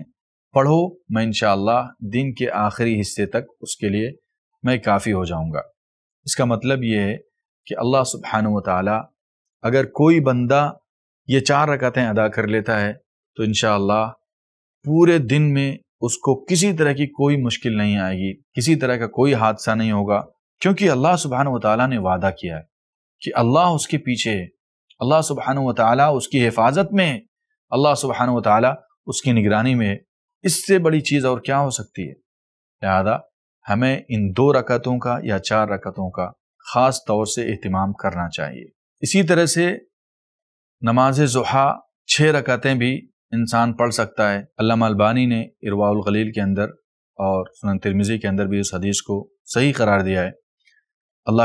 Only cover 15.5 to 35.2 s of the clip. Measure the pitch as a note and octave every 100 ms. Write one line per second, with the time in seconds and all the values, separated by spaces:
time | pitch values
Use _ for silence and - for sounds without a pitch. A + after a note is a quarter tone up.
15.5 | C#3 C#3 - _ _ A#2 - C3+ C3+ -
16.5 | F3+ G3+ D#3+ D3 C3+ D3 - C#3+ C#3+ B2
17.5 | - B2 G#2+ G#2 G#2 F#2 F#2 F#2+ G2 _
18.5 | - B2+ D3+ C3 B2 A2+ - C#3 B2 A2
19.5 | G#2+ - A2 A2 G#2 G2+ G2+ - _ _
20.5 | _ F#3+ G3 G3 B2+ D#3 F3 D3 B2+ C#3+
21.5 | B2 G#2+ A2 B2+ A#2+ F#2 F2+ F#2+ - F2+
22.5 | D#2+ - _ _ _ _ _ C3+ B2 A#2
23.5 | D3 F3+ D#3 - D3+ - A#2 A2+ G2+ F2
24.5 | _ _ _ _ _ B2 D#3 D#3 C#3+ -
25.5 | C#3 C3 A#2 A2+ B2+ D3 C3+ - C#3 A#2+
26.5 | A2+ A#2 D3+ F#3+ G3 E3+ A2+ - _ _
27.5 | _ _ A#2+ D3 C3+ C3+ A#2 B2 A#2+ G#2+
28.5 | G#2+ B2 D3 _ _ - - C3+ A#2 G#2
29.5 | G#2+ B2+ B2 G#2 G2+ _ _ _ _ F#3+
30.5 | - - F#3+ E3 D#3 D3 C#3+ C3 B2 -
31.5 | C#3 C#3 - G2+ - D2+ - _ _ _
32.5 | _ _ _ G2 F#2+ G2 C3 - _ _
33.5 | _ - G#2 C3 C3+ - A2+ G2 F#2 C#3
34.5 | C3+ A#2+ A#2+ B2 B2 B2 A#2+